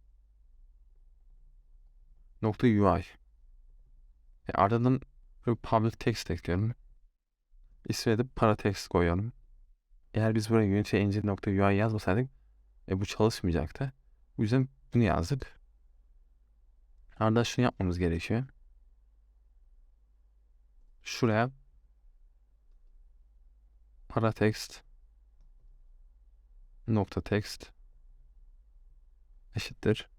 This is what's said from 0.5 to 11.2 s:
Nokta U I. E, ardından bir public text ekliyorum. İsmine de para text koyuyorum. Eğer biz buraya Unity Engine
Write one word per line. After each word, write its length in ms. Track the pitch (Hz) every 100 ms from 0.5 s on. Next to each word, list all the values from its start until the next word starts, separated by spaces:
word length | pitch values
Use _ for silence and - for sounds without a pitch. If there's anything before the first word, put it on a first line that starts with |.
| - - - - - - - - - - - _ - - - - - - -
Nokta 260 | 110 104 127
U 320 | 104 101 85
I. 60 | 90 - _ _ - - - - - - - _ _ - -
E, 40 |
ardından 480 | - 98 117 123 135 - - - - -
bir 80 | 113
public 360 | - 113 110
text 400 | - - 107 -
ekliyorum. 440 | 82 - 87 110 - - - _ _ _ _ _ - - - -
İsmine 320 | - - 110
de 60 | 127 -
para 200 | 113 104
text 320 | 104 98 -
koyuyorum. 460 | 92 87 87 110 - - - - _ _ - _
Eğer 220 | - 110 110
biz 140 | 107
buraya 280 | 113 104 98
Unity 200 | 104 104
Engine 300 | 101 101